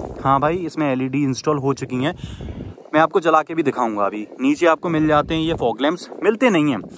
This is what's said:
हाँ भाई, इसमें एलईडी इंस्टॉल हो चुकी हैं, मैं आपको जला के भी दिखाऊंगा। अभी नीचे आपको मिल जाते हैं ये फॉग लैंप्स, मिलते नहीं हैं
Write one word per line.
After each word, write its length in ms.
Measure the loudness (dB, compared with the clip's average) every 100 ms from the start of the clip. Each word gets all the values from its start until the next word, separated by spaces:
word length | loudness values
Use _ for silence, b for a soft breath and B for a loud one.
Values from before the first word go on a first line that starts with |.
| -10 -4
हाँ 140 | 0 2
भाई, 160 | 2 -2
इसमें 340 | -4 -2 -2
एलईडी 300 | 0 -2 0
इंस्टॉल 340 | 0 0 -2 0
हो 160 | 0
चुकी 220 | -2 -4 -2
हैं, 180 | -4 -4 B B B B B B -2
मैं 60 | 2
आपको 200 | 4 2
जला 200 | 4 4
के 120 | 2
भी 80 | -2
दिखाऊंगा। 420 | -2 0 -2 0 -2
अभी 200 | -2 -8 -2
नीचे 260 | 0 4 4
आपको 220 | 2 0
मिल 180 | 0 2
जाते 260 | 2 2
हैं 80 | -2
ये 120 | -2
फॉग 260 | -2 -2 0
लैंप्स, 280 | 0 -2 -6 -4
मिलते 260 | 0 2 4
नहीं 220 | 4 2
हैं 60 | 0 -6